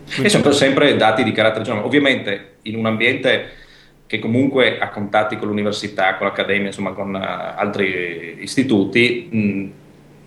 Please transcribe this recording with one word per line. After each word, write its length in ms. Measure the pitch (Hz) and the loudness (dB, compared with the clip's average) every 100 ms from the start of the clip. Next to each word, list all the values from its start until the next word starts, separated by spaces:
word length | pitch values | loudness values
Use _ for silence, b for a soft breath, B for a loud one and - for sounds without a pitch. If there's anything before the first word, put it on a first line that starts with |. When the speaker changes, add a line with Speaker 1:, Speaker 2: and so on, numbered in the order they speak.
| - | -10
Speaker 1:
Quindi 200 | - 202 | -2 2
Speaker 2:
E 40 | |
sono 220 | 160 139 | 4 4
sempre 440 | 143 135 135 143 110 | 4 4 4 4 4
dati 280 | 110 113 | 4 4
di 80 | 113 | 2
carattere, 320 | 110 110 110 | 2 2 2
diciamo, 220 | 110 107 117 | -2 -4 2
ovviamente 720 | 143 139 117 104 98 - _ | 2 4 2 -2 -6 -8 _
in 120 | 110 113 | -8 -2
un 80 | 110 | -2
ambiente 640 | 110 120 135 131 110 - B B B B B - | 2 0 2 0 0 -2 B B B B B -10
che 100 | 110 | -6
comunque 600 | 113 120 135 131 113 - | 0 2 2 2 2 0
ha 100 | - | -6
contatti 480 | 107 101 107 107 110 | -6 -2 0 0 -2
con 100 | 104 | -4
l'università, 680 | 104 104 104 101 - 95 - | -2 -2 -4 -6 -2 -2 0
con 100 | 98 | -2
l'accademia, 400 | 104 95 101 98 | -2 -2 -2 -2
insomma, 240 | 98 98 | -4 -6
con, 220 | 95 98 95 | -6 -6 -6
eh, 40 | 92 90 87 87 | -6 -6 -8 -4
altri 840 | 104 101 95 90 87 85 82 92 | -2 0 -2 -2 -6 -8 -12 -12
istituti, 880 | 101 - 123 104 92 120 120 120 - | -6 -2 2 2 2 2 2 0 -4
mh, 400 | 113 101 95 98 - - - - - | -2 0 -2 -6 -12 -20 -20 -20 -20